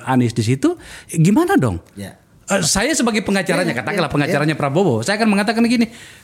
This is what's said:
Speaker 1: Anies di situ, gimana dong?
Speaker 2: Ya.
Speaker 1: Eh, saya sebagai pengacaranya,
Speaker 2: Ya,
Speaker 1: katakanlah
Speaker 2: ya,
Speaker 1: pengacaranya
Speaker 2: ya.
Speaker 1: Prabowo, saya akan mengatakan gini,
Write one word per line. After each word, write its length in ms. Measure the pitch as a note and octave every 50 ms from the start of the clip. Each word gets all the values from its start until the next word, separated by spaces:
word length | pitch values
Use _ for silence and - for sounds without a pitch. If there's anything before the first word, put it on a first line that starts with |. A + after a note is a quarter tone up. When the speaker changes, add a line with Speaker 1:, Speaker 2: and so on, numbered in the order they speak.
| -
Speaker 1:
Anies 240 | - C3 B2+ B2 A#2
di 160 | - - A2+
situ, 320 | G#2+ B2+ C#3+ - D#4 F4+ E4 - - - - - -
gimana 480 | - E3 D#3 E3+ G3+ C#4 E4+ F4 G4 D#4
dong? 240 | D3+ A#2 F#2 E2+ - - _ G2+
Speaker 2:
Ya. 180 | G2 F#2 - _ _ _ _ - - -
Speaker 1:
Eh, 140 | G3 F#3+ F3+
saya 320 | D3 C#3+ F3 G#3 C#4 D#4+
sebagai 320 | - C#4 A#3 G#3+ G#3+ -
pengacaranya, 480 | - G3+ G3 F#3 - F3 E3 F#3 E3+ D3+
Speaker 2:
Ya, 80 | B2 G#2
Speaker 1:
katakanlah 260 | D3 D3+ F3+ E3+ D3
Speaker 2:
ya, 60 | -
Speaker 1:
pengacaranya 400 | D3 C#3+ C3 - C#3+ D3 D#3 D#3
Speaker 2:
ya. 60 | - D3
Speaker 1:
Prabowo, 400 | C#3 C3+ E3 G3+ F3+ B2 G#2+ A2+
saya 160 | B2+ G3+ G#3
akan 100 | A#3 A3 G3+
mengatakan 300 | G3 G#3 G3+ A3 A3 A#3
gini, 240 | A#3 B3 A#3+ A#3 A3 - - - - - -